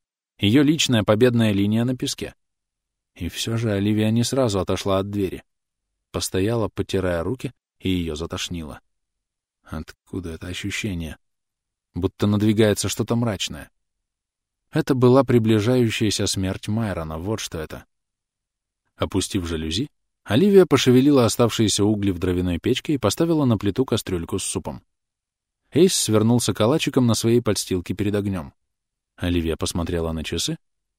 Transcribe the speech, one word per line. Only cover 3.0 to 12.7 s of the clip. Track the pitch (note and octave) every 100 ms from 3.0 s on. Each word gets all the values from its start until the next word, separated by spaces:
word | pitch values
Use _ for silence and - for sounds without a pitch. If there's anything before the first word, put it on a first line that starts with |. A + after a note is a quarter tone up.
| _
И | - E2+
всё | - - A#2
же | A#2
Оливия | G2+ G2+ G#2+ G#2+
не | A2+
сразу | A#2+ C3+ B2 G2
отошла | F2+ F#2 G2+ F#2+
от | G2+
двери. | G2+ F#2+ D2+ - _ _ _ _ _ _
Постояла, | F2 - F#2+ G2+ A#2 G2+
потирая | - F#2+ F#2+ F#2 E2+
руки, | E2+ B2+ - - _ _
и | F#2+
её | F#2 E2 D2+
затошнило. | E2 F2+ - F2 D#2 B1 _ _ _ _ _ _ _ _
Откуда | - D#2+ D#2+ - _ G2 F2
это | D#2+ F2
ощущение? | F2 - - A2 F2 D#2+ - _ _ _ _ _ _ _
Будто | F#2 F#2+ - G#2
надвигается | G#2 G#2+ G#2 G#2+